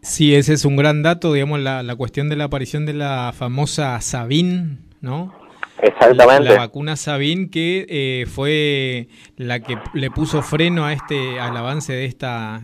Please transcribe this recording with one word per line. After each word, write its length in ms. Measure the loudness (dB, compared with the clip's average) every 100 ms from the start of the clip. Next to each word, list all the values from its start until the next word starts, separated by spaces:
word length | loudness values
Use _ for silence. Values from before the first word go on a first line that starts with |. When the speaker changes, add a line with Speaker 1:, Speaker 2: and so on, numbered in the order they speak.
Speaker 1:
Sí, 340 | -8 2 4 6
ese 180 | 4
es 120 | 2 2
un 100 | 2
gran 260 | 2 2
dato, 320 | 2 0 0
digamos, 260 | 0 0 -2
la, 200 | -4 -4
la 140 | -6 -8
cuestión 340 | -6 -4 -4
de 60 | -4
la 80 |
aparición 420 | -4 -6 -6 -6 -4
de 80 |
la 400 | -4 -4 -4 -6
famosa 640 | -6 -6 -2 -2 -2 -4 -4
Sabin, 840 | -6 -6 -2 0 0 0 -4 -8 -16 -14
¿no? 320 | -8 -8 -8 -14 -20 -16 -16 0
Speaker 2:
Exactamente. 600 | 0 6 6 10 10 10
Speaker 1:
La, 80 | 8
la 80 | 6
vacuna 360 | 4 -6 -6 -6
Sabin 540 | -4 -2 -2 -2 -4
que, 380 | -2 -2 -2 -4
eh, 380 | -4 -2 -4 -6
fue 800 | -4 -2 0 0 0 -2 -4 -8 -16 -20 -12
la 260 | -6 -6
que 180 | -6 -10 -8 -6
le 160 | -4
puso 320 | -4 -2 -2
freno 420 | -2 0 0 0 -2
a 80 |
este, 460 | -6 -6 -6 -4 -6
al 180 | -6 -6
avance 340 | -6 -6 -6
de 120 | -6 -8
esta 560 | -8 -8 -8 -10 -12